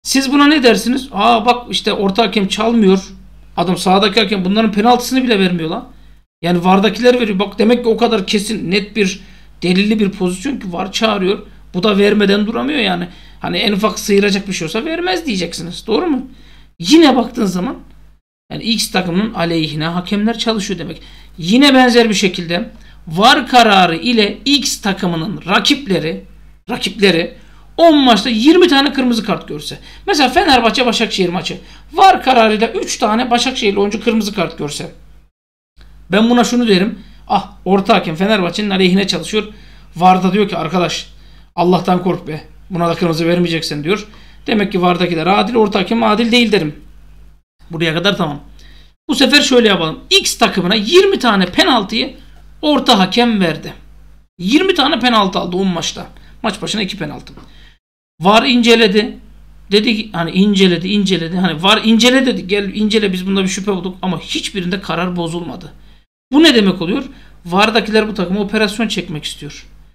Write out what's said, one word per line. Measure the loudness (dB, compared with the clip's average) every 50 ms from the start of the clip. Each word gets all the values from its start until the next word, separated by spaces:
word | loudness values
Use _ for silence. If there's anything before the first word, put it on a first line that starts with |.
Siz | _ 0 -2 0 0 0
buna | 2 2 4
ne | 4 4 4
dersiniz? | 4 4 2 2 0 -2 -4 -4 -6 -8
Aa | -4 0 2 2 2 2 2
bak | 0 0 0 -4 -6
işte | -8 -4 -4 -4
orta | -2 0 -2 -2 0 0
hakem | -2 0 0 -2 -2 -2
çalmıyor. | -2 -2 -2 0 2 4 4 4 4 2 0 -8 -20 -20 -20 -20 -20 -20 -20 -10 -6
Adam | -4 -2 -2 -2
sahadaki | -2 2 2 2 2 2 2 2 0
hakem | 0 0 -2 -2 -2
bunların | 0 0 2 2 2
penaltısını | 0 2 4 4 4 2 2 -2 -2 0
bile | 0 2 2 2
vermiyor | 2 0 0 -2 -4 -6
lan. | -8 -8 -10 -14 -20 -20 -20 -20 -20 _ _ _ _ _
Yani | -2 -2 0 0 2
vardakiler | 2 2 4 2 0 0 2 2 2 4 4
veriyor. | 0 -2 -2 -2
Bak | -4 -4 -2 0
demek | 2 2 2 2 2
ki | -2
o | 0
kadar | 2 0 0 0 -2 -2
kesin, | 0 -2 -2 -2 -4 -6 -6 -4 -2
net | -2 -2 -4 -4 -2
bir, | -2 -2 -2 -2 -8 -16 -20 -20 -20 -20 -20 -16 -6
delilli | -2 0 0 2 2 0 0 0
bir | 0 -2
pozisyon | -2 -2 -4 -4 -4 -4 -6 -8 -8 -8
ki | -10 -10
var | -8 -8 -8 -8
çağırıyor. | -4 -2 -2 -2 0 0 -2 -2 -4 -4 -8 -20 -20 -20 -20 -10 -8
Bu | -2
da | -2 0 2 2
vermeden | 2 2 4 2 2 2 2 0 0
duramıyor | -2 -4 -4 -4 -4 -4 -2
yani. | -2 -2 -2 -4 -6 -10 -12 -20 -20 -20 -18 -12
Hani | -8 -6 -4
en | -2 -2 -2
ufak | -2 0 -2 -2 -2 -4
sıyıracak | -2 0 2 2 2 2 0 -2 -4 -6
bir |
şey | -8 -6 -6
olsa | -6 -6 -6 -6
vermez | -6 -6 -4 -4 -4 -4 -4 -4
diyeceksiniz. | -6 -4 -4 -6 -8 -8 -12 -12 -12 -12 -12 -6
Doğru | -2 -2 -2 0
mu? | 0 -2 -4 -4 -10 -18 -20 -20 -20 -20 -20 -20 -20 _ _
Yine | 0 4 6 6 6 6 4
baktığın | 2 0 -2 -4 -4 -2
zaman | -2 -2 -2 -4 -4 -8 -10 -16 -20 -20 -20 -20 -20 _ _ _ _ _ _ _ _
yani | -14 -8
X | -4 -4 -2 -2 -4 -2
takımının | -4 -4 -2 -2 -4 -4 -4 -4 -4
aleyhine | -4 -4 -2 -2 -2 -4 -4 -6 -6 -6
hakemler | -4 -4 -6 -4 -4 -4 -2 -2 -2 -2 -2
çalışıyor | -2 -2 -2 -2 -4 -6 -8 -8
demek. | -8 -12 -12 -16 -18 -20 -20 -20 -20 -20 -14 -10
Yine | -2 2 4 4 6 6 6
benzer | 6 4 6 4 4 4 4
bir | 0
şekilde | 0 -2 -2 -2 -4 -6 -6 -6 -6 -6 -10 -14 -20 -20 -20 -20 -20 -14 -8
var | -2 2 4 4 4 2 0
kararı | 2 4 4 6 6 6 4 4 2 0
ile | -2 -2 0 2 2 0 0 -2 -6 -2
X | 0 0 0 0 -4 -6 -4
takımının | -4 -4 -4 -2 -4 -4 -4 -4 -6 -6 -8 -8 -4
rakipleri, | -2 -2 0 2 2 0 0 0 -4 -4 -2 -2 -6 -8 -10 -14 -20 -20 -20 -20 -20 -20 _ _ -12
rakipleri | -10 -8 -8 -8 -2 0 2 2 2 2 -2 -4 -10 -18 -20 -20 -20 -20 -20 -12 0
on | 4 6 6 6 6
maçta | 6 4 4 2 2 -2
yirmi | -2 4 4 6 6 6 6 6
tane | 4 2 2 0
kırmızı | -2 -2 -2 0 -2 -2 -2
kart | -4 -6 -6 -6 -12
görse. | -12 -12 -12 -14 -16 -16 -18 -20 -20 -12 -4
Mesela | -2 0 2 2 2
Fenerbahçe | 2 2 4 4 4 4 4 2 0 2 0
Başakşehir | 0 0 0 -2 -2 0 -2 -2 -2
maçı. | -2 -6 -6 -8 -10 -12 -14 -20 -20 -20 -20 -8
var | 2 4 6 6 6 4
kararıyla | 2 2 4 4 4 4 2 0 -2 -2
üç | -2 -6 -6 -6 -4 -2
tane | 0 0 0 0 0 0
Başakşehirli | 0 0 0 -2 -4 -2 -2 0 0 0
oyuncu | -2 -2 -2 -2 -2
kırmızı | 0 0 0 -2 -2 -4
kart | -4 -4 -4 -6 -10
görse. | -10 -10 -8 -10 -12 -14 -16 -20 -20 -20 -20 -20 _ _ _ _ _ _ _ _ _ _ _ -20 -20 -20 -20 -20 -8 -2
Ben | 0 2 2 4
buna | 4 2 2
şunu | 2 0 0 2 2
derim. | 2 2 2 -2 -6 -12 -18 -20 -20 -20 -6 -2
Ah, | -2 -2 -2 -6 -20 -10 -2
orta | 0 0 0 2 2 0
hakem | 2 0 -4 -4
Fenerbahçe'nin | -2 0 0 0 0 0 -2 -4 -4 -4 -2
aleyhine | 0 2 2 2 2 2 0
çalışıyor. | -2 -4 -6 -6 -4 -4 -4 -4 -4 -16 -20 -20 -20 -20 -20 -20 -18 -6
varda | 2 4 4 4 4 2 0
diyor | 2 2 0 0
ki, | -2
"Arkadaş, | -6 -6 -4 -2 -2 -2 -2 -4 -8 -12 -14 -20 -20 -20 -20 -20 -20 -20 _ _
Allah'tan | -2 2 2 2 2 2 0 -2 0
kork | 0 -4 -4 -4 -8 -12
be. | -12 -12 -14 -18 -20 -20 -16 -10
Buna | -4 -2 -2 -2
da | 0
kırmızı | 0 -2 -2 0 0 0
vermeyeceksin." | 0 0 0 0 0 -2 -4 -4 -6 -8 -6 -2
diyor. | -4 -4 -4 -4 -16 -20 -20 -20 -20 -20 -12 -6
Demek | -2 0 0 0 0
ki | -2 0
vardakiler | 2 2 2 2 0 -2 -2 -2 0
adil, | 2 2 2 0 0 2
orta | 2 2 2 0 -2
hakem | -2 0 0 0
adil | 2 2 2 2 2 2
değil | 4 4 4 4
derim. | 2 0 0 -2 -8 -10 -20 -20 -20 -20 -20 -20 -20 -20 -20 -20 -20 _ _ _ _ _ -18 -14
Buraya | -8 -4 -4 -2 -2
kadar | -2 -2 -2 -2
tamam. | -2 -4 -6 -6 -10 -14 -20 -20 -20 -20 -20 -20 -20 -20 _ _ _ _ -6
Bu | 0
sefer | 0 2 2 2 2
şöyle | 2 4 4 4 4 4
yapalım. | 2 0 -2 -4 -6 -8 -4 0
X | 0 0 0 0 0 0
takımına | 0 0 0 -2 -2 0 -2
yirmi | -2 0 4 4 4 6 4 2 0
tane | 0 0 2 2 0
penaltıyı | 0 0 0 2 2 2 0 0 -2 -4 -6 -6 -6 -10 -16 -20 -20 -20 -20 -20 -20 -16 -4
orta | 0 0 0 2 2 2 4 4
hakem | 2 2 2 0 2 2 2 0
verdi. | 0 0 -2 -6 -10 -16 -16 -18 -20 -20 -20 -20 -20 -20 -20 _ _ _ _ -8
Yirmi | -4 0 2 2 2 2 0
tane | 0 0 0 0 0
penaltı | 0 2 2 2 2 0 -2 -4
aldı | -6 -4 -4
on | -2 -2
maçta. | -2 -2 -4 -6 -8 -10 -10 -16 -16 -20 -20 -20 -20 -16 -6
Maç | -6 -6 -6 -6
başına | -8 -6 -6 -6
iki | -6 -6 -8 -10
penaltı. | -10 -10 -10 -14 -18 -20 -20 -20 -20 -20 -20 -20 -20 -20 _ _ _ _ _ _ _ _ _ _
var | 0 2 2 4
inceledi. | 4 2 2 4 4 4 4 4 4 4 2 0 0 -2 -8 -16 -20 -20 -20 -20 -20 -20 -20 -20 -4 0
Dedi | 0 2 2 2 -2
ki, | -2 -6 -8
hani | -6 -6 -6 -2
inceledi, | 2 2 2 2 4 4 4 2 2 0 -2 -2
inceledi. | -2 0 0 0 -2 -2 -2 -4 -4
Hani | -2 -2 -2 -2 0
var | 2 2 2 2 4
incele | 2 4 4 4 4 4 4 2
dedi. | 2 -2 -4 -4 -4
"Gel | -4 -2 -2 -4 -4
incele, | -2 -2 0 0 0 0 0
biz | -2 -4 -4
bunda | -2 -2 -2
bir | -2 -2
şüphe | -4 -4 -4 -4
bulduk." | -4 -4 -6 -8 -10 -6
Ama | -6 -6 -6 -6
hiçbirinde | -8 -10 -10 -8 -8 -8 -8 -6 -6 -4 -6 -6
karar | -6 -6 -4 -4 -4 -4 -4
bozulmadı. | -6 -6 -6 -6 -8 -10 -10 -12 -14 -18 -20 -20 -20 -20 -20 -20 _ _ _ _ _ _ _
Bu | 2 4
ne | 4 6 4
demek | 4 2 2 0 -2
oluyor? | -4 -4 -4 -6 -6 -10 -18 -20 -20 -20 -20 -20 -10
vardakiler | -4 0 2 2 2 2 -2 -2 2 0 0 0 0
bu | -4
takıma | -6 -4 -4 -2 -4
operasyon | -4 -2 -2 -2 -2 -2 -2 -4 -4 -4
çekmek | -4 -6 -8 -8 -10 -10 -10
istiyor. | -12 -14 -12 -16 -16 -16 -18 -20 -20 -20 -20 -20 -20